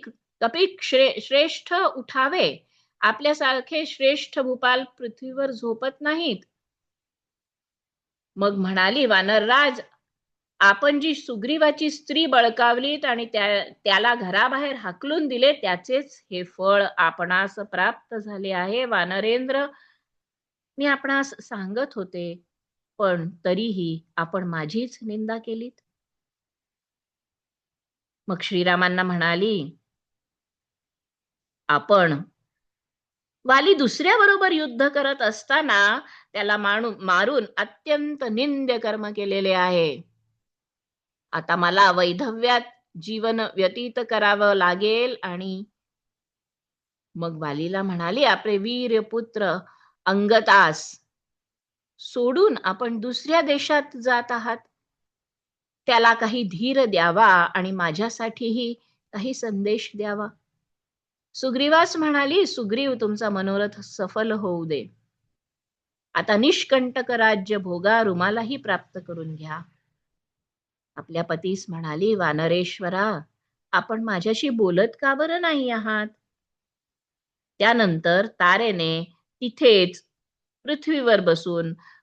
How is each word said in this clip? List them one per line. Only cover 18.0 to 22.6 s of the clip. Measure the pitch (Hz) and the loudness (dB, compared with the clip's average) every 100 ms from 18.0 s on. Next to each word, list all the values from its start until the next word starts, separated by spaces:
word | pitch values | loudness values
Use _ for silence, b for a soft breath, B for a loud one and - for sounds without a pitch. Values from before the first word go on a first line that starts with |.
| _ 226 | _ -12
झाले | 208 202 196 | -10 -10 -6
आहे. | 185 185 233 254 | -4 -2 -4 -2
वानरेंद्र, | 208 175 196 214 240 262 269 285 b b b _ _ _ _ _ _ _ - | 0 0 -2 0 -2 -2 -4 -4 b b b _ _ _ _ _ _ _ -4
मी | 285 | -2
आपणास | 277 277 277 277 - | -2 0 -2 -2 -8
सांगत | - 214 190 214 277 240 | -14 -10 -8 -6 -6 -8
होते, | 180 180 175 175 _ _ | -10 -8 -10 -10 _ _